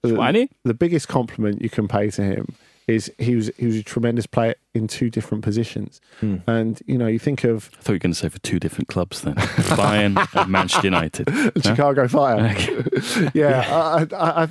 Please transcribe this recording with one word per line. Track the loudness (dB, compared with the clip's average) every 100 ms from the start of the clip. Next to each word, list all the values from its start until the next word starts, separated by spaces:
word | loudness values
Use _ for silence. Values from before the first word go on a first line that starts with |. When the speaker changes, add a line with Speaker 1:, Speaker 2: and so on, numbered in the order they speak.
Speaker 1:
the, | 0
Speaker 2:
Schweini? | 2 2 2 0 _
Speaker 1:
the | -4
biggest | 0 0 0 0
compliment | -2 -2 -2 -2 -2
you | -4
can | -2 0
pay | 0 0
to | 0
him | -2 -2 -6 -12 _ _ -2
is | -2 -2 -4
he | -2 0
was, | -2 -2
he | -2
was | -2
a |
tremendous | -4 -2 0 -2 -2
player | 0 0 -2 _
in | -4 -4
two | -2 -4
different | -2 -4 -4
positions. | -2 -2 -2 -6 -10 -12 _ -6
Speaker 3:
Hmm. | -4 -2 0
Speaker 1:
And, | 0 0 -4
you | -2 0
know, | 2
you | 0
think | 0 0
of | 2 0 -4
Speaker 2:
I | -8
thought | -2
you |
were | 0
gonna | 0
say | -2 -4
for | -6
two | -4 -2
different | -2 -4 -4
clubs | -4 -4 -6
then. | -4
<laughs> | -2 0 0 2 2
Bayern | 4 4 2 2 0
and | 0 2
Manchester | 2 2 0 2
United. | 0 0 -4 -4
Speaker 1:
<laughs> |
Speaker 2:
Huh? | 0 0 0
Speaker 1:
Chicago | 0 2 2 4 2
Fire. | 4 4 4 2
Speaker 2:
Okay. | 0 -2 -2 -2 -2 -2 0 0
Speaker 1:
<laughs> |
Yeah, | 2 2
Speaker 3:
Yeah. | 2 2 0 2 2 0
Speaker 1:
I, | 0
I, | 0 2
I, | 0